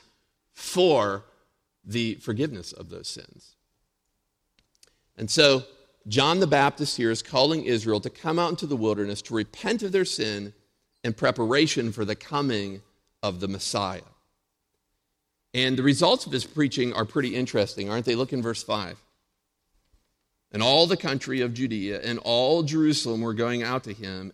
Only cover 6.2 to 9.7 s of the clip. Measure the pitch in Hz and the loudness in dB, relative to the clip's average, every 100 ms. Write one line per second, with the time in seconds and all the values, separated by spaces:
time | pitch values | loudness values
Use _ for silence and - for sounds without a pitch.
6.2 | 143 180 170 143 143 - 147 - 113 113 | 4 4 4 4 4 2 -4 0 0 0
7.2 | - 131 143 160 - 117 110 107 120 - | 0 2 4 2 0 0 2 0 -2 -6
8.2 | 170 165 175 170 151 131 110 104 101 101 | -2 0 0 -2 -4 0 0 0 -2 -4
9.2 | - 113 104 - 196 | -4 -4 -4 -6 -4